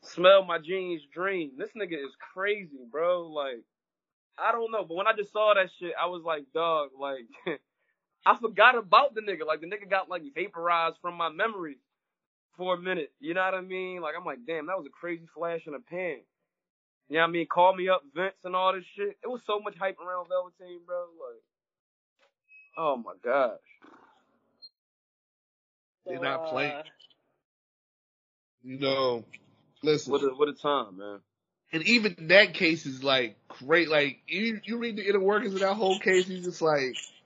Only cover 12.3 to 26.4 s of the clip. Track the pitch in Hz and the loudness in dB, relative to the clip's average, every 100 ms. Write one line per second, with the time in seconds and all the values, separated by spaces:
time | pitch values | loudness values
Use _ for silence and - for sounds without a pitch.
12.3 | _ _ - 185 175 185 180 143 _ 147 | _ _ -8 -4 -2 -2 -4 -4 _ -6
13.3 | 180 185 185 185 185 185 180 160 160 180 | 0 0 -2 -6 -8 -8 -8 -8 -8 -10
14.3 | 131 120 165 151 190 143 _ 170 170 165 | -10 -6 -6 -4 -8 -8 _ -10 -10 -12
15.3 | 151 170 165 160 135 _ 175 185 131 92 | -8 -6 -6 -8 -14 _ -8 -6 -8 _
16.3 | _ _ _ _ _ _ _ _ 151 165 | _ _ _ _ _ _ _ _ 2 2
17.3 | 170 160 175 180 185 185 185 143 151 190 | 2 0 6 6 4 0 0 -2 -4 -4
18.3 | - 180 185 185 185 175 - 202 196 226 | -6 -6 0 0 0 -8 -8 -8 -6 -8
19.3 | 247 - 208 208 196 196 190 175 180 175 | -8 -4 -4 -4 -6 -6 -6 -8 -8 -4
20.3 | 180 180 _ 180 175 170 180 170 165 131 | -4 -4 _ -16 -16 -8 -8 -8 -14 -18
21.3 | 113 _ _ _ _ _ _ _ _ _ | -18 _ _ _ _ _ _ _ _ _
22.3 | _ _ - _ - 160 131 107 92 120 | _ _ -20 _ -6 -2 -2 -6 -10 -2
23.3 | 135 127 92 _ _ - - _ _ _ | 2 0 -2 _ _ -20 -20 _ _ _
24.3 | _ _ _ - _ _ _ _ _ _ | _ _ _ -20 _ _ _ _ _ _
25.3 | _ _ _ _ _ _ _ - 170 135 | _ _ _ _ _ _ _ -12 -6 -4
26.3 | 135 | -4